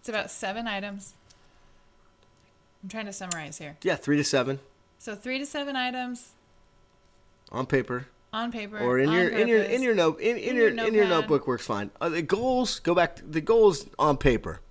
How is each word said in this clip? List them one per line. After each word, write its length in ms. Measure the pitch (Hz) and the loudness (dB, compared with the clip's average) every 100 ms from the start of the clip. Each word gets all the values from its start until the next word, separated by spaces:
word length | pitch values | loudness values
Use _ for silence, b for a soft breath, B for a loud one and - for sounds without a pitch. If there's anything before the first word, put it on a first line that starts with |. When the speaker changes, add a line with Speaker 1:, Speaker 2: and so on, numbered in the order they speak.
Speaker 1:
It's 80 | - | -6
about 220 | 220 196 | -6 -6
seven 360 | - 202 208 233 | -8 -8 -6 -6
items. 460 | 202 202 202 196 - _ b b b b b b _ _ _ _ _ _ _ _ _ | -8 -8 -12 -16 -20 _ b b b b b b _ _ _ _ _ _ _ _ _
I'm 60 | 190 | -14
trying 180 | 220 208 | -10 -10
to 60 | |
summarize 460 | 196 185 170 151 156 | -10 0 0 0 -12
here. 180 | 151 - | -14 -6
Speaker 2:
Yeah, 140 | - 160 | -2 -2
three 200 | - 147 | 0 0
to 80 | |
seven. 340 | 143 139 127 135 - _ _ _ | 2 0 0 -4 -10 _ _ _
Speaker 1:
So 160 | - | -14
three 240 | 208 247 262 | -12 -8 -8
to 60 | |
seven 320 | 285 302 285 269 | -6 -8 -8 -6
items. 540 | 254 247 247 247 - _ _ _ _ _ _ _ _ _ _ _ _ | -6 -6 -8 -10 -14 _ _ _ _ _ _ _ _ _ _ _ _
Speaker 2:
On 140 | 117 131 | -8 -2
paper. 420 | 135 123 123 131 _ _ | -2 0 -6 -8 _ _
Speaker 1:
On 180 | 214 240 | -8 -8
paper, 280 | 233 202 208 | -8 -12 -4
Speaker 2:
Or 200 | 123 127 | 0 2
in 100 | 139 | 2
Speaker 1:
on 60 | |
Speaker 2:
your, 140 | 165 185 | 2 2
in 200 | - 226 | 2 4
your, 120 | 220 | 4
Speaker 1:
purpose. 140 | 196 240 | 4 0
Speaker 2:
in 60 | |
your 120 | 262 | 2
note, 260 | 214 165 156 | 2 2 2
in, 160 | 220 240 | -2 -2
in 120 | - | -2
Speaker 1:
In 80 | 277 | 2
Speaker 2:
your, 120 | 226 | 2
Speaker 1:
your 180 | 226 226 | 2 0
Speaker 2:
in 80 | |
your 100 | 220 | 4
Speaker 1:
notepad. 40 | 196 | 4
Speaker 2:
notebook 380 | 170 123 147 135 | 2 2 0 0
works 200 | 120 - | -4 -2
fine. 240 | 104 101 - | -6 -6 -4
Uh, 80 | 165 | -4
the 140 | 165 | -2
goals, 580 | 165 196 247 254 254 - | -2 0 2 0 0 -2
go 140 | - | 0
back 220 | 175 170 - | 2 2 0
to 80 | |
the 160 | - 156 | -6 -6
goals 460 | 156 226 214 160 - - | 2 6 6 6 -6 0
on 180 | 151 139 | 2 4
paper. 440 | 143 117 - 80 - | 4 4 -2 -12 -14